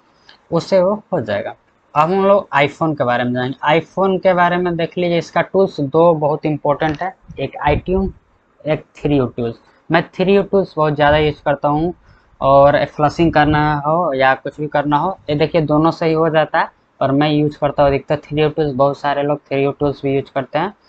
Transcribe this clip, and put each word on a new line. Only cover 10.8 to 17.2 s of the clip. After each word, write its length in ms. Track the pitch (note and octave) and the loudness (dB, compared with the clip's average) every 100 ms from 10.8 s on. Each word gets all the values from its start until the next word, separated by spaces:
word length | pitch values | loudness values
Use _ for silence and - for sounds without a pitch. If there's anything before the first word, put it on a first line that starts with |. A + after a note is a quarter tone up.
| D3+ D3 | -2 2
ज़्यादा 220 | D3 D3+ | 2 4
यूज़ 240 | D3+ D3 | 0 -2
करता 240 | - C#3+ D3 | -4 -2 0
हूँ, 260 | D3 E3+ E3+ _ - _ - | -2 -2 -6 _ -20 _ -4
और 420 | C3+ C#3 C#3 C#3+ C#3+ | 4 6 6 4 0
flushing 460 | - D3 - E3 | 0 -2 2 0
करना 300 | D3+ D3 D3+ D3+ D3 | 2 2 2 0 -2
हो 360 | D3 D#3+ F3 C3+ | -2 -2 -2 0
या 180 | C3 C3 | 2 2
कुछ 240 | C#3+ C#3 | -4 -8
भी 80 | D3 | -4
करना 280 | D3 C#3+ C#3+ | -2 0 0
हो, 200 | F3 F#3+ - | -2 -6 -4
ये 60 | D3+ | -2
देखिए 260 | D#3 F3 | 0 0
दोनों 280 | D3 D3+ D#3+ | 0 2 0
से 140 | D#3 E3 | 0 -2
ही 80 | |
हो 160 | D#3+ E3 | 0 0
जाता 280 | D#3 D3+ E3 | 0 0 -2
है, 100 | G#3 _ _ - | -4 _ _ -4
पर 120 | C3+ | -2
मैं 160 | C#3 | 2